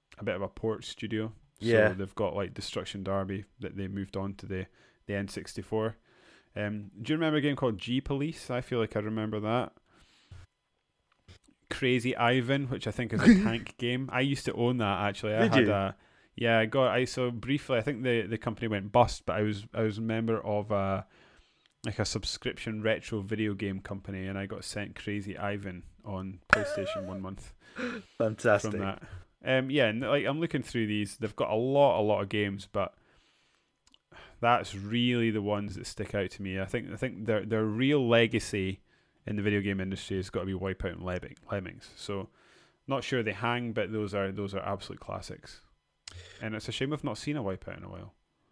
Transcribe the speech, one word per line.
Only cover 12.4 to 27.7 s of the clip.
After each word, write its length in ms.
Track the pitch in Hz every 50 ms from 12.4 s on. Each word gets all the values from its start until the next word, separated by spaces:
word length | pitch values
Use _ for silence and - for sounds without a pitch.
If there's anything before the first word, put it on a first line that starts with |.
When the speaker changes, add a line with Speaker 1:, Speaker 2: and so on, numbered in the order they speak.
| 120 120 139 139 139 123
Speaker 1:
which 180 | 123 - - 127
I 40 |
think 220 | 123 - 123 107 113
is 80 | 104
a 40 | -
Speaker 2:
<laughs> 180 | - 156 92 104
Speaker 1:
tank 320 | 113 113 117 104 - - -
game. 320 | 120 120 123 127 135 127
I 100 | - 127
used 240 | 131 139 139 135 -
to 80 | 131 -
own 240 | - 120 123 127 123
that, 240 | 113 101 101 87 104 104
actually. 280 | 101 - - 107 107
I 80 | 110 113
Speaker 2:
Did 80 | 226 -
Speaker 1:
had 140 | - 117 101
Speaker 2:
you? 40 | 104
Speaker 1:
a, 220 | 98 98 95 - _ _ _ _ _ _ _ -
yeah, 240 | - 117 117 113 113
I 60 | 110
got, 240 | 110 120 139 131 120
I, 140 | 101 123 127
so 260 | 123 - 131 127 123
briefly, 460 | 120 113 104 120 139 147 - - 131 117
I 40 |
think 220 | 107 139 143 107 127
the, 200 | 127 120 117 101
the 140 | 92 110 104
company 300 | - 123 107 - 120 110
went 240 | 107 101 95 107
bust, 320 | - 123 117 113 - - -
but 100 | - 82
I 60 | 104 104
was, 220 | 107 104 98 107 - -
I 80 | - 113
was 140 | 110 101 107
a 40 |
member 420 | 113 113 110 113 113 113 113 107 -
of 260 | 104 104 104 101 110
a, 340 | 107 98 98 98 98 95 98 - _ - - - - - - _ _ _ _ _ _ _ -
like, 140 | 117 107 -
a 60 | 104
subscription 760 | - - 110 - - - - - 123 - - - 110 110 107
retro 400 | 107 110 110 - - - 117 104
video 320 | 98 98 110 104 110 107 101
game 260 | 98 107 98 95 95
company, 480 | - - 101 95 - - 98 95 95 95
and 100 | 98 98
I 80 | 98 95
got 160 | 107 95 90
sent 320 | - - 104 101 - -
Crazy 420 | - - 110 101 104 95 104 87 -
Ivan 460 | 98 101 104 101 98 98 90 90 - - - - -
on 360 | 104 98 95 92 95 95 90 - -
PlayStation 540 | - - 622 571 605 622 587 - 640 640 571
one 160 | 587 - -
month 320 | 571 - - - - - - - - -